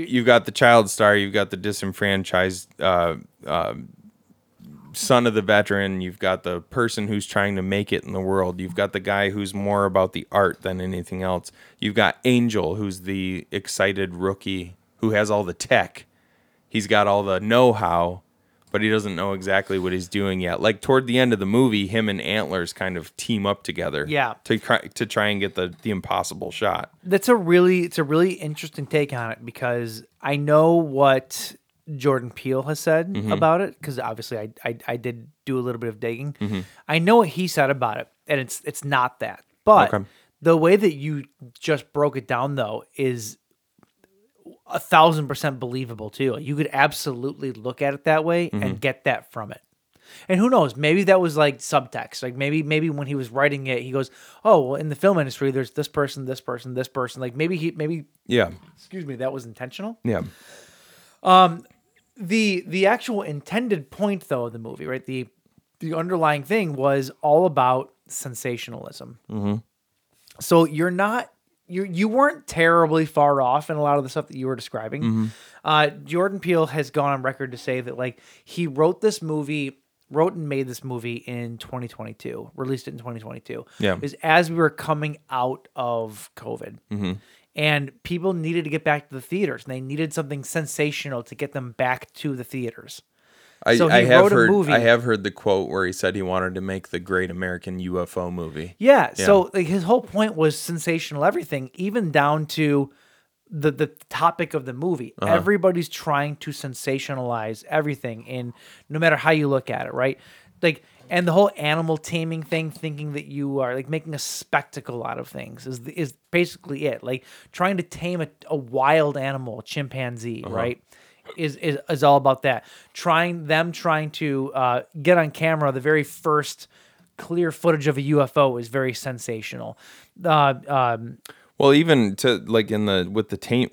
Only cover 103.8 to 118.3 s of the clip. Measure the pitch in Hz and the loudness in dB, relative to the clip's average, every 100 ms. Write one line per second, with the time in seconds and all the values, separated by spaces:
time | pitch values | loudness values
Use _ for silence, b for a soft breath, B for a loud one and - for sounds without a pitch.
103.8 | 151 - - - 170 - 165 156 127 127 | -2 -6 -12 0 0 0 -4 -6 -6 -6
104.8 | 170 151 123 - 98 165 180 202 185 175 | -4 -4 -6 -4 2 4 4 2 2 2
105.8 | 160 - 165 143 147 147 - 143 139 127 | -2 -6 -2 -2 -2 -6 -12 -10 -10 -8
106.8 | - 135 - 135 123 120 110 110 - 156 | -4 -4 -4 -6 -4 -4 -6 -8 -4 -2
107.8 | 147 135 123 113 120 127 123 B B B | -2 -4 -8 -10 -10 -10 -10 B B B
108.8 | - 151 165 147 156 156 143 135 - - | -8 0 4 4 4 4 4 0 -2 -6
109.8 | 123 - 131 135 b b b _ 175 156 | -6 -2 -2 -2 b b b _ 0 0
110.8 | b b - 180 175 170 202 - 151 160 | b b -4 0 4 6 6 4 0 0
111.8 | 165 156 - 170 160 165 151 165 160 - | 0 -2 -2 -4 -4 -6 -4 -4 -4 -8
112.8 | 160 147 151 143 143 143 139 139 127 127 | -10 -8 -8 -8 -8 -6 -4 -2 -2 -4
113.8 | 131 156 160 147 - - - 151 - 143 | -6 -6 -6 -8 -8 -10 -2 -2 -2 -10
114.8 | - 120 113 120 123 135 117 120 127 123 | -10 -8 -6 -8 -10 -12 -14 -14 -12 -12
115.8 | 123 175 143 - _ 175 175 - - 143 | -10 -8 -8 -8 _ -2 -2 -4 -12 -6
116.8 | 147 113 120 127 B B B - 185 190 | -4 -4 -6 -8 B B B -2 -2 -2
117.8 | - - 175 180 151 | -6 -8 -6 -4 -6